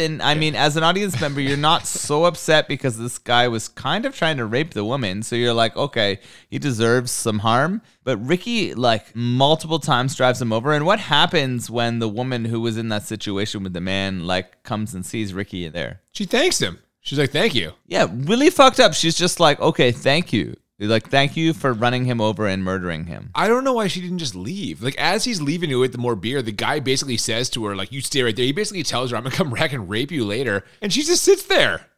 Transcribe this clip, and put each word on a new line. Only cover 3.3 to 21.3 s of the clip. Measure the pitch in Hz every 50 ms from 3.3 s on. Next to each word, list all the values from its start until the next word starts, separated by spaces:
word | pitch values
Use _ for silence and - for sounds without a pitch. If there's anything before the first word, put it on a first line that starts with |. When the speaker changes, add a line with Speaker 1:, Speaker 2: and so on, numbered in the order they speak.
| 120 120 123 123
Speaker 1:
was | 113 113 - -
kind | - - - 131 156 208 247
of | 269 269
trying | - 175 160 156 131
to | 117
rape | 104 113 131 160 -
the | - 107 104
woman. | 107 127 143 120 95 92 104
So | 113 - 120
you're | 117 120 120
like, | 117 113 113 113 -
"Okay, | 92 131 135 - 117 107 101 95 - - - - - - _
he | - 135
deserves | 135 147 123 107 117 113 120 127 120 120
some | - - - 117 107 104
harm." | 101 113 113 123 143 165 196 226 - _ _ _ _
But | 123 131 98
Ricky, | 113 127 175 180 - 233 240 226 175 92
like, | 69 110 127 120 113 107 - - -
multiple | 113 117 120 123 127 135 143 160 156 - 156 160 160
times | - 156 135 120 127 135 -
drives | - 131 127 120 107
him | 127 113
over. | 110 113 117 147
And | 151 147 147
what | 175 208 220
happens | 190 - 147 147 165 180 - 160 139 131 127 123 113 -
when | 113 120 117 117 117 117
the | 113 110
woman | 101 117 127 131 127 117 113
who | 113 117 113
was | 113 117 107 113
in | 113 113
that | 107 104 -
situation | - 110 104 - 107 98 98 104 107 - 107
with | 95 95 87
the | 87
man, | 87 95 95 98 98 98 95 92 82
like, | 87 90 92 92 - _ _
comes | _ - 113 107 107 104 90
and | 90 90
sees | - - 113 110 98 90
Ricky | 95 101 - - 90 87 80
there? | 76 85 69 60 - - _ _
Speaker 2:
She | _ - 208
thanks | - - 233 311 370 - -
him. | 233 98 - - _ _ _ _
She's | _ - 139 143
like, | 143 -
"Thank | - 147 202 233 151
you." | 113 87 78 - _ _
Speaker 1:
Yeah, | _ 180 - 220 -
really | 87 120 135 156 220 247 285 349
fucked | - - 269 262 - -
up. | 233 202 151
She's | - - 160 160
just | - 170 180 - -
like, | 170 151 147 -
"Okay, | 110 151 165 - 143 123
thank | 117 - - 131 139 165 180 -
you." | - 107 73 57 58 - _ _ _ _
Like, | 101 104 110 110 - -
"Thank | - 139 139 135